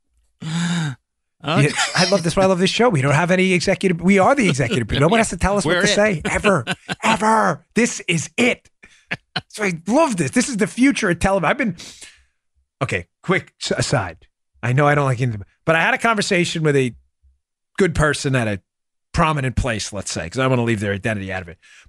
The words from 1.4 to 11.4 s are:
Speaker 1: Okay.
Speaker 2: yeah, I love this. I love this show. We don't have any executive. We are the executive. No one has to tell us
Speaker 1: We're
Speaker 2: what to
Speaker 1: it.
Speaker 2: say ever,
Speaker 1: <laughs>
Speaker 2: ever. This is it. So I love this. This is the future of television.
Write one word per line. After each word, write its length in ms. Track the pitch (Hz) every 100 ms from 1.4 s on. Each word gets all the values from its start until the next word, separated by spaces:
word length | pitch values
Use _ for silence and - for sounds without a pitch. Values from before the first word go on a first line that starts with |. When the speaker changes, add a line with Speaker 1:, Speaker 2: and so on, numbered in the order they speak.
Speaker 1:
Okay. 200 | 147 160 143
Speaker 2:
yeah, 20 | - - 165
I 120 | 180
love 100 | 196
this. 160 | 165 196
I 80 | 190
love 140 | 180
this 100 | 185
show. 200 | - 247
We 120 | 160
don't 120 | 139 139
have 160 | 175
any 220 | 185 185
executive. 460 | 180 - 185 190 170
We 180 | 175 196
are 160 | 190 277
the 120 | 196
executive. 440 | 131 117 139 110 -
No 80 | 151
one 120 | 226
has 100 | 220
to 80 | 180
tell 200 | 185 202
us 80 | 151
Speaker 1:
We're 100 | 175
Speaker 2:
what 80 | 202
to 40 |
Speaker 1:
it. 40 | 202
Speaker 2:
say 260 | 214 160 196
ever, 400 | 170 208 175 123 196
Speaker 1:
<laughs> 200 | - 180
Speaker 2:
ever. 640 | 220 208 214 220 202 139 _
This 260 | - 240 - -
is 220 | 165 - -
it. 320 | 240 - _ _ - _ _ 175 _ - -
So 160 | -
I 180 | 208 165 -
love 300 | 262 320 190
this. 140 | 135
This 180 | 247 277
is 80 | 214
the 100 | 202
future 420 | - 269 - 202
of 80 | 170
television. 300 | 196 196